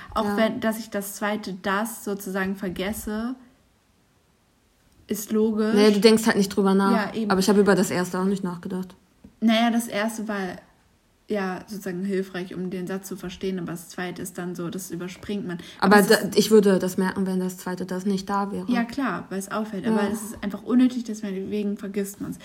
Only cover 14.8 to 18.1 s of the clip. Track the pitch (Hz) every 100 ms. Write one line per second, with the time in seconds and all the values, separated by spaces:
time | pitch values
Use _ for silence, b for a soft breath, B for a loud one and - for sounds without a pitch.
14.8 | 185 170 180 - - 208 180 170 B B
15.8 | 190 208 196 220 185 - 208 214 202 185
16.8 | 185 180 185 - 190 185 185 180 - 180
17.8 | 185 185 190